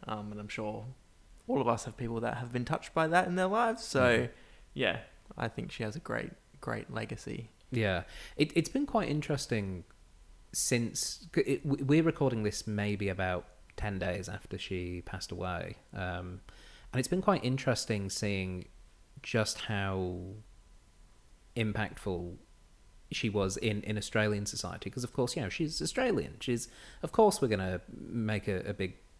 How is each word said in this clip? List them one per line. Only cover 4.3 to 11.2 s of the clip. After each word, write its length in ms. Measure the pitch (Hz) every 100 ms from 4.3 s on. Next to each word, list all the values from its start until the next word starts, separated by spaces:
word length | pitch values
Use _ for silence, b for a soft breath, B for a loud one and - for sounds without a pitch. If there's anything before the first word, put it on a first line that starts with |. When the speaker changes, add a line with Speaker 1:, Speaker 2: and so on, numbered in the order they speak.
| b b b b
Speaker 1:
yeah, 260 | - 113 98 - - - -
I 100 | 113
think 240 | - 117
she 120 | -
has 120 | 110 131
a 40 |
great, 320 | - 113 - - - -
great 320 | - 113 -
legacy. 560 | 117 110 113 - 113 117 - -
Speaker 2:
Yeah, 320 | 120 107 87 - B B -
it, 140 | 156 -
it's 140 | 156
been 160 | 269 285
quite 240 | 220 151
interesting 760 | 151 - 143 - 113 98 90 - - - - - - -
since 720 | - - 120 113 - - -